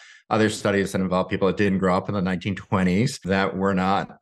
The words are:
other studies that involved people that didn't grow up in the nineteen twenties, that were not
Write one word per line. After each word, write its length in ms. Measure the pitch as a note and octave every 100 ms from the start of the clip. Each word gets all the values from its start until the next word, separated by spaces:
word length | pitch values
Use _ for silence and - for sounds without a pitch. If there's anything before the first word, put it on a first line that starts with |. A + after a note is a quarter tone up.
| - - -
other 180 | A2 G#2+
studies 420 | - G#2+ G2 F#2+
that 80 | G2
involved 280 | F#2 F2+ F#2
people 160 | F#2+ F#2+
that 100 | F2
didn't 220 | G2+ F#2+
grow 160 | F#2 F#2
up 120 | -
in 60 |
the 80 | G2+
nineteen 320 | F#2+ F2+ G#2 F#2
twenties, 640 | - G2+ F#2 F#2 C3 -
that 300 | F2+ G2 G2 F#2+
were 180 | G2
not 420 | F#2 F#2 G2 - -